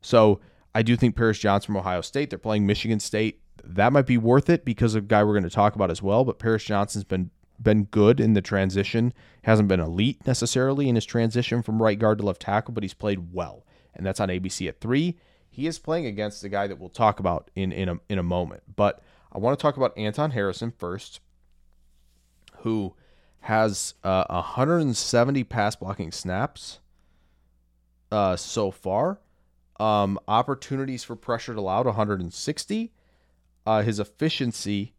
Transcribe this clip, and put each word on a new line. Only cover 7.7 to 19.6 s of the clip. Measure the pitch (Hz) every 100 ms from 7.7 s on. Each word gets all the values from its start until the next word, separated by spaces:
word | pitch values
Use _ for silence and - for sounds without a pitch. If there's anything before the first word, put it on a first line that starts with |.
| 107 101
good | 110 104 131
in | 113
the | 104
transition. | 92 98 95 95 98 117 120 - _ _
Hasn't | - 107 101
been | 92
elite | 80 87 117 - -
necessarily | 127 120 131 131 139 139
in | 117
his | -
transition | 120 113 117 123 120
from | 110 110
right | 110 104
guard | 110 104
to | 104
left | 90
tackle, | - 101 -
but | 113
he's | 98
played | - 107 98 85
well, | 90 80 50 _ _ _ -
and | 98
that's | -
on | 98
A | 92
B | 92
C | - 85
at | -
three. | 110 135 175 170 _ _ _
He | - 151
is | 165
playing | - 165 139
against | 101 104 -
a | 98
guy | 98 101
that | 90
we'll | 92
talk | - 110 101
about | 95 85 - -
in, | 95
in | - 92
a, | 85 _
in | 98
a |
moment, | 87 90 85 50 _ -
but | 104 - _ _ _
I | -
wanna | 113
talk | 139